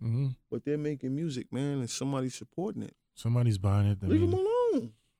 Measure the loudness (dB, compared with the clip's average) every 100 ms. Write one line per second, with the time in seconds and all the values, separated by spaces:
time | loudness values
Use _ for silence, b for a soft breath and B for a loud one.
0 | -2 0 -2 -4 _ -6 -2 -2 -2 -4
1 | -4 -2 -2 -4 -6 -4 -2 -2 -4 -4
2 | -4 -2 -4 -6 -12 -8 -6 -6 -10 _
3 | _ -8 0 4 4 2 2 4 4 2
4 | 2 4 4 2 2 2 2 0 -2 _
5 | _ _